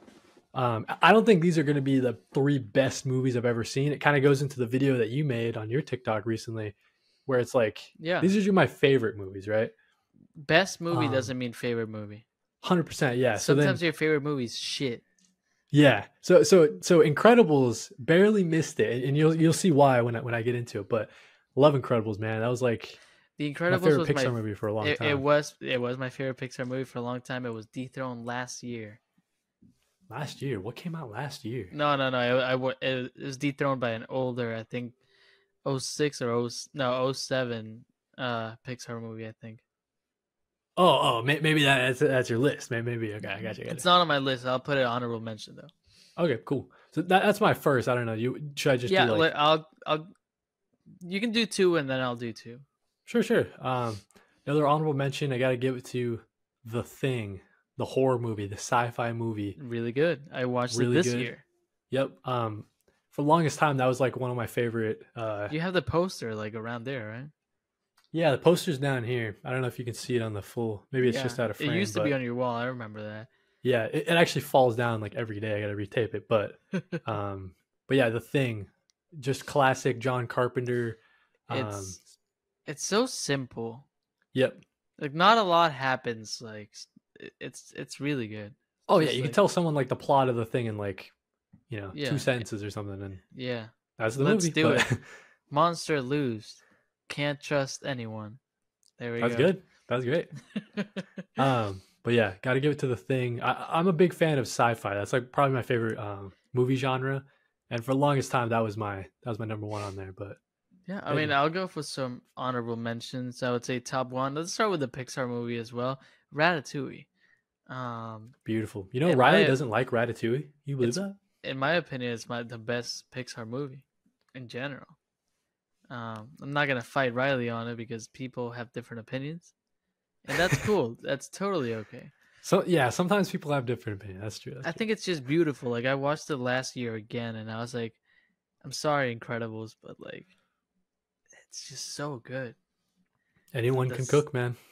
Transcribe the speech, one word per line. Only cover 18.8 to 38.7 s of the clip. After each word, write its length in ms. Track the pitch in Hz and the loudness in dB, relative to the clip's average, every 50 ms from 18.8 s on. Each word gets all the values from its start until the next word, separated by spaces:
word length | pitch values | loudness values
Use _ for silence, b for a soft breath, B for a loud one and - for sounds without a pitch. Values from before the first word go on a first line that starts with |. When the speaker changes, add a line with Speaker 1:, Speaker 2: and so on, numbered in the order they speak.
| 107 107 117 | 2 2 2
Speaker 1:
and, 100 | 127 123 | 0 0
and 120 | 143 139 | 0 2
you'll, 180 | 147 156 160 165 | 4 4 4 4
you'll 160 | 160 160 165 | 6 4 4
see 200 | 151 - - 185 | 4 4 4 6
why 280 | 143 139 143 135 127 120 | 8 8 8 8 8 6
when 140 | 117 120 117 | 4 2 -2
I, 60 | 113 | -4
when 120 | 117 117 117 | -4 -2 -2
I 80 | 117 | -2
get 140 | 113 120 120 | 0 0 -2
into 240 | 120 120 - - 104 | -2 -4 -6 -8 -8
it. 80 | 98 | -4
But 220 | - 117 107 104 b b b b b b b b b - | -2 -2 -2 -2 b b b b b b b b b 2
love 180 | 127 143 156 143 | 6 6 6 6
Incredibles, 440 | 131 - - 127 113 107 110 104 | 4 0 2 0 0 0 -2 -4
man. 220 | 98 110 110 110 110 | -4 -4 -4 -2 -2
That 60 | 113 | 0
was, 140 | 123 127 120 | -2 0 0
like, 360 | 127 120 113 107 - - - b b b b b b b _ | 0 0 0 0 -6 -14 -16 b b b b b b b _
Speaker 2:
The 120 | - 147 147 | -8 -8 -6
Speaker 1:
my 40 | 139 | -4
Speaker 2:
Incredibles 300 | - 170 175 185 180 180 | -2 0 0 2 4 4
Speaker 1:
favorite 140 | 165 147 170 | 4 4 4
Speaker 2:
was 80 | 160 143 | 4 2
Speaker 1:
Pixar 160 | 143 139 127 123 120 | 2 2 2 0 0
Speaker 2:
my, 60 | 113 | -2
Speaker 1:
movie 120 | 107 107 101 | -4 -6 -6
for 140 | - 113 | -4 -4
a 60 | 107 107 | -2 -2
long 140 | 110 107 | 0 0
Speaker 2:
it, 120 | 123 147 - | 0 -2 0
Speaker 1:
time. 100 | 143 147 | 0 0
Speaker 2:
it 100 | 143 139 | 0 0
was, 340 | 135 147 147 147 147 - - - | 2 4 4 4 2 -2 -12 -10
it 220 | 131 139 131 123 | -6 -4 -2 -2
was 160 | 123 120 127 | -2 -4 -4
my 120 | 131 131 127 | -6 -8 -8
favorite 280 | - - 135 131 127 | -6 -6 -6 -6 -6
Pixar 280 | - 135 123 - - 127 | -6 -10 -12 -8 -8 -8
movie 200 | 123 127 135 127 | -6 -6 -6 -6
for 140 | - - 123 | -8 -8 -8
a 20 | |
long 180 | 120 120 123 123 | -6 -6 -6 -8
time. 260 | - - 131 127 127 | -8 -8 -8 -8 -6
It 40 | 120 | -8
was 160 | 113 110 107 | -8 -10 -12
dethroned 600 | _ - 131 127 127 - 135 131 127 123 117 117 | _ -10 -10 -10 -10 -8 -8 -8 -8 -8 -8 -8
last 380 | 120 120 123 127 123 - - 123 | -8 -6 -6 -8 -8 -12 -12 -10
year. 380 | 123 120 113 107 104 110 _ _ _ _ _ _ _ _ _ _ _ _ _ _ - _ _ _ _ _ _ _ - | -10 -10 -10 -10 -12 -16 _ _ _ _ _ _ _ _ _ _ _ _ _ _ -20 _ _ _ _ _ _ _ -14
Speaker 1:
Last 320 | 113 135 151 - - - | -8 -8 -8 -8 -8 -8
year? 180 | 127 139 120 98 | -6 -6 -4 -4
What 140 | 92 117 - | -6 -8 -12
came 200 | - - 175 165 | -10 -10 -10 -10
out 140 | 165 147 110 | -10 -12 -10
last 320 | 104 117 147 139 - - - | -8 -8 -8 -8 -10 -10 -10
year? 240 | 107 123 127 95 90 - | -8 -8 -8 -10 -8 -4
Speaker 2:
No, 220 | 147 147 147 143 | -2 2 2 2
no, 120 | 139 135 131 | 2 2 0
no. 280 | 131 123 123 120 123 | 2 2 2 4 4
It, 40 | 131 | 2
I 140 | 127 127 131 | 2 2 0
wa-, 180 | 131 131 131 - - | 0 0 -2 -4 -2
it, 300 | 135 135 131 127 123 131 _ | -2 -2 -2 -2 -4 -8 _
it 60 | - - | -10 -10
was 140 | 139 131 | -10 -8
dethroned 440 | 123 147 143 139 - 143 139 135 123 | -4 -4 -4 -2 0 0 0 0 0
by 100 | 127 117 | -2 -2
an 140 | 113 113 120 | -2 -4 -6
older, 480 | - 131 131 131 127 120 123 120 113 113 | -6 -4 -2 -2 -2 -2 -2 -4 -4 -4
I 80 | 113 110 | -6 -8
think, 300 | - 123 123 123 120 - b b b b b b b b b b b b _ - | -8 -8 -8 -8 -8 -12 b b b b b b b b b b b b _ -4
oh 120 | 143 135 131 | -4 -2 -2
six 420 | - - - - 151 147 - - | -4 -6 -2 0 -2 -2 0 -2
or 80 | 131 117 | -2 0
oh 160 | 117 120 120 | 0 0 0
s-, 240 | 120 - - - - - | -2 -6 -10 -14 -12 -6
no, 200 | 147 131 123 127 131 127 | -2 0 0 0 0 0
oh 60 | 135 | 0
seven, 720 | 131 - - - 135 131 127 120 117 113 110 110 110 120 - _ _ _ _ _ - | -2 -4 -4 -2 -2 -2 -2 -2 -6 -8 -8 -12 -16 -18 -20 _ _ _ _ _ -12
uh, 380 | - 131 123 117 113 113 113 113 - - | -8 -6 -4 -4 -4 -6 -8 -10 -14 -12
Pixar 340 | 131 | -12